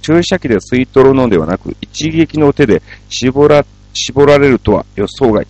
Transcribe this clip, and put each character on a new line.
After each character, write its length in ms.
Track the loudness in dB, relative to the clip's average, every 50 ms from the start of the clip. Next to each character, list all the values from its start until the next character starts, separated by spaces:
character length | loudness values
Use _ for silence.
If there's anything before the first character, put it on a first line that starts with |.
注 220 | -2 0 0 0 0
射 160 | -2 -4 -6
器 100 | -2 -2
で 100 | -2 -2
吸 220 | -2 -4 -4 -4
い 60 | -4
取 220 | 0 2 2 4 4
る 60 | 4
の 140 | 2 0 0
で 100 | 0 -2
は 80 | -2
な 120 | -2 -6 -8
く、 180 | -8 -12 -14 _
一 300 | -16 _ -14 -8 -8 -6
撃 280 | -2 -2 -2 -2 0 0
の 140 | 0 0 2
手 140 | 0 0
で 160 | 0 0 -2 -2 -8 -20 -20 -20 -16
絞 400 | -12 -6 -4 -4 0 2 2 2
ら、 180 | 2 2 0 -2 -8 -20 -20 -18 -12
絞 340 | -12 -10 -8 0 2 4
ら 120 | 4 4 4
れ 100 | 4 2
る 120 | 0 0
と 120 | 0 0 -2
は 140 | -2 -2 -8 -8
予 100 | -8 -8 -8
想 240 | -4 -2 0 0 0
外。 120 | 0 -4 -6